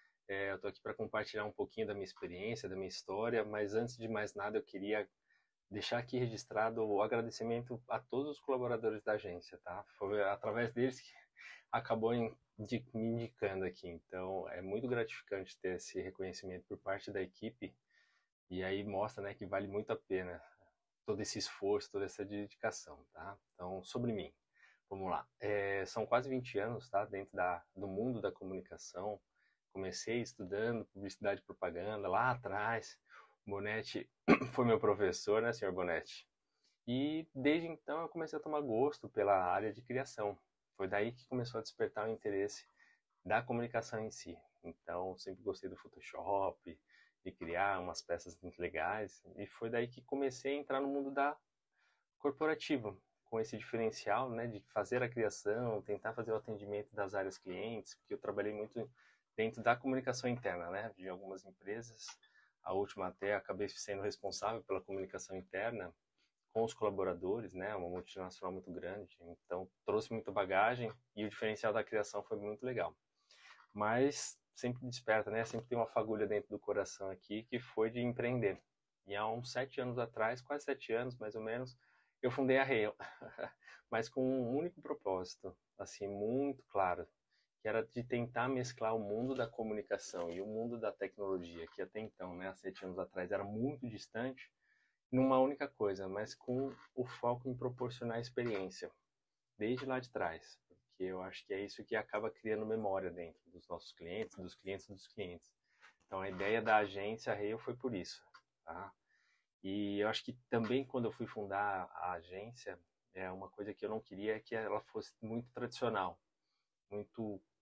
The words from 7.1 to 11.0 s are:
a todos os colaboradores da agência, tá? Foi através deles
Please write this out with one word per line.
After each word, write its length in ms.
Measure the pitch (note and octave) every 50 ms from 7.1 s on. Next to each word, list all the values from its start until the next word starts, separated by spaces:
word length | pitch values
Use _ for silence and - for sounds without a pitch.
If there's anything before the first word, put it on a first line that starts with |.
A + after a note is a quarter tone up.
| B2 A#2 A2+ A2+ - - A2+ A#2 A#2 A#2 A#2+ - A#2+ A2+ - -
a 100 | A2+ A2
todos 320 | - _ - B2+ C#3+ D3+
os 80 | D3 -
colaboradores 640 | - - C3+ B2+ B2 A#2+ A#2+ A2 A2+ A2 A2 G#2+ -
da 80 | A2
agência, 480 | G#2+ G#2+ - G2 F2 F2 - - F#2+ - _
tá? 180 | F2+ F2 G2 G#2 - - -
Foi 260 | G2+ G2 G#2 G#2 G2+
através 480 | G2 G2+ G2 - A2+ G#2+ A#2 A#2+ A2+
deles 300 | - A#2 B2 C3 B2+ -